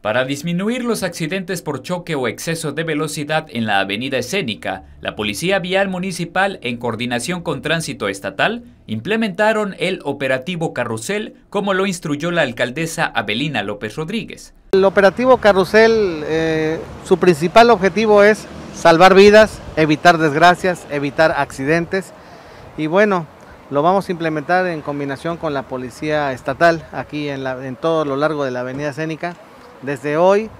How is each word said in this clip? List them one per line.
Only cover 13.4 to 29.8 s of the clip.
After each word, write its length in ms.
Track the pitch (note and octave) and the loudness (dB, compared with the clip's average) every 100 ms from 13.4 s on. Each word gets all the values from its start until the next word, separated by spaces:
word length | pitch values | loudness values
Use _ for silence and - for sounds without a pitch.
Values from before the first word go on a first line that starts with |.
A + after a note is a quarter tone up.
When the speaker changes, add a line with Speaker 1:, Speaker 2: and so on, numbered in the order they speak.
| D#3 B2+ | -2 -4
Speaker 1:
López 320 | G2+ G#2 A2 B2+ | -6 -6 -8 -8
Rodríguez. 580 | D#3+ A3 D#3 - - _ _ | -6 -8 -8 -16 -20 _ _
Speaker 2:
El 100 | F#3+ | 2
operativo 540 | G3 F#3 G3 F3+ B3+ B3+ | 4 6 4 4 4 6
Carrusel, 840 | G#3 G3 F3+ G#3+ A3+ A3 G3+ D#3+ | 6 4 4 6 6 6 0 -2
eh, 540 | D3 D#3+ D#3+ D#3 D#3 E3 - - | -4 -2 0 0 -2 -4 -8 -16
su 140 | - F#3 | 0 2
principal 500 | F3+ D#3+ E3+ A3 A#3 | 4 2 4 6 6
objetivo 520 | G#3+ F#3+ E3+ A3 G#3 | 6 2 0 4 6
es 240 | G#3 G#3 - - - - | 6 4 -4 -16 -16 2
salvar 360 | E3+ E3 F#3 | 4 8 8
vidas, 480 | F#3 G#3 G#3 G#3+ - - | 10 10 10 6 2 -10
evitar 440 | - D#3 D3+ F3 E3 | -2 0 4 4 4
desgracias, 680 | D#3 C#3+ F3 F3 F#3 F3 - | 2 6 6 6 0 -4 -6
evitar 460 | D3 C#3+ - D#3+ C#3+ | -4 -4 2 2 2
accidentes. 760 | C#3 - C3+ E3 E3+ F#3+ F#3 - - - - - - - | -4 -4 0 0 0 -6 -6 -18 -20 -20 -20 -20 -18 -8
Y 80 | D#3 | -2
bueno, 400 | F3+ G#3+ F#3+ D#3+ - - - - | 2 2 0 -4 -16 -20 -20 -4
lo 120 | C#3 | 0
vamos 260 | D#3 G3 F#3 | 2 2 0
a 40 | |
implementar 560 | F3 E3 D#3 C#3+ F3+ F#3 | -4 -4 -4 -2 0 0
en 140 | D#3+ | -4
combinación 540 | C#3+ C#3+ C#3 C#3 E3 E3 | -8 -8 -6 -6 -8 -6
con 160 | E3 | -6
la 120 | C#3 | -6
Policía 680 | B2 C3 B2+ - D3+ D3+ C#3+ | -6 -10 -10 -10 -4 -2 -2
Estatal, 540 | B2+ - C3 E3+ E3 D3+ | -6 -8 2 2 2 -6
aquí 360 | D3 B2+ D3 D3 | -12 -10 -8 -8
en 140 | C#3 | -6
la, 240 | C3 B2+ C3+ | -8 -8 -10
en 80 | |
todo 300 | B2+ E3 D#3+ | -6 -2 -2
lo 100 | D3+ | -2
largo 300 | C3+ D3+ D3+ | -2 -2 -2
de 80 | C#3 | -4
la 80 | B2 | -6
avenida 300 | B2+ C3 D3 | -8 -6 -8
Escénica, 440 | C#3 D#3+ D#3 F3 F3 - - - - | -6 -8 -8 -10 -12 -20 -20 -20 -14